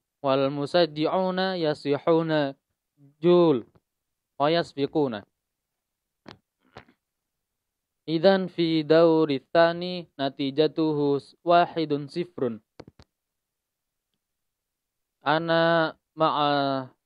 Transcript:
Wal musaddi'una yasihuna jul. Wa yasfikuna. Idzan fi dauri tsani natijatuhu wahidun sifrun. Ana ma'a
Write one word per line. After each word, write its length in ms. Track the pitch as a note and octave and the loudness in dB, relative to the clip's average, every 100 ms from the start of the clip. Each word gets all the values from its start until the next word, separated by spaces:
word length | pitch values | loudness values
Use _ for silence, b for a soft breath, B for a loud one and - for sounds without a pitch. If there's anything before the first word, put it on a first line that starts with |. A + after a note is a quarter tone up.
| _ _ C#3+ | _ _ -2
Wal 240 | C3+ C3+ | 0 -2
musaddi'una 1040 | C#3+ C#3+ F3 E3 D3+ D3+ F3+ F#3 F#3 F#3+ F#3 | -4 -2 0 0 -2 -2 -2 -2 -4 -4 -4
yasihuna 960 | D#3 D3+ C#3+ C#3 - E3 E3 D#3 C#3 C#3 _ _ _ _ C#3 _ | -4 -4 -4 -2 0 0 0 -2 -2 -6 _ _ _ _ _ _
jul. 420 | E3+ F3 E3+ B2+ - _ _ _ _ _ _ - | 2 4 4 2 -4 _ _ _ _ _ _ -4
Wa 80 | C#3+ | -2
yasfikuna. 720 | E3+ D#3 - C#3 D#3+ C#3 G#2+ - _ _ _ _ _ _ _ _ _ - - _ _ B1+ - - _ _ _ _ _ _ _ _ _ _ _ - | 0 -4 -6 -4 -2 -4 -6 -14 _ _ _ _ _ _ _ _ _ -20 -20 _ _ _ -20 -20 _ _ _ _ _ _ _ _ _ _ _ -6
Idzan 400 | D#3+ F3 G3 F3+ | 0 2 2 0
fi 320 | - E3 D#3+ | -4 0 0
dauri 560 | D3+ D#3+ E3+ D#3+ D#3 C3+ | 4 4 6 4 2 -2
tsani 680 | - E3 E3 E3+ F3+ F3+ D#3+ - | -2 2 2 0 -8 -10 -12 -6
natijatuhu 1040 | C#3 C3+ C#3 C3+ D#3 D#3 D#3 D3 C#3+ C#3 - _ E3+ | -6 -4 -4 0 0 0 -2 0 -2 -2 -6 _ 2
wahidun 640 | F3 F3 E3+ D#3 C#3+ C#3 | 2 2 -2 -4 -4 -6
sifrun. 480 | F3 E3+ - C3 A2 _ - - - _ _ _ _ _ _ _ _ _ _ _ _ _ _ _ _ _ _ _ _ _ _ | -10 -10 -6 -6 -6 _ -20 -20 -20 _ _ _ _ _ _ _ _ _ _ _ _ _ _ _ _ _ _ _ _ _ _
Ana 720 | C#3 D#3 E3 E3 E3 E3+ D#3+ - _ D#3 | -2 0 0 2 2 2 0 -6 _ -2
ma'a 720 | D#3+ C3+ D3 C#3+ C#3 C3+ B2+ _ | -2 0 0 0 -2 -4 -8 _